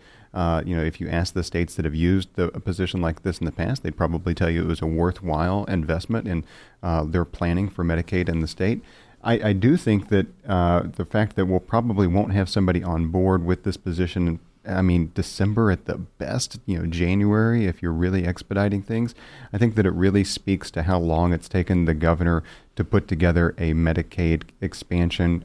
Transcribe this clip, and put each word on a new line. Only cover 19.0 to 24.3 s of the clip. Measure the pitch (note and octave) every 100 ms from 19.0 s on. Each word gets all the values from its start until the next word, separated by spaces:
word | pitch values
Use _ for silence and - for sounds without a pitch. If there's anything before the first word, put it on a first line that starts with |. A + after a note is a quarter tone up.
| A#2 - - - -
I | G#2
think | A#2 G#2+
that | F#2
it |
really | E2+ F#2+ G2
speaks | F#2+ - G2+ F#2+ -
to | E2
how | E2 F2+
long | E2 D#2+ F2
it's | E2 -
taken | F#2 E2+ F2+ E2
the |
governor | D#2 E2 E2+ F2 E2 - - -
to | -
put | F2+ G2+ -
together | E2 F2 E2+ E2+ -
a | E2
Medicaid | D#2+ E2 E2 E2 - E2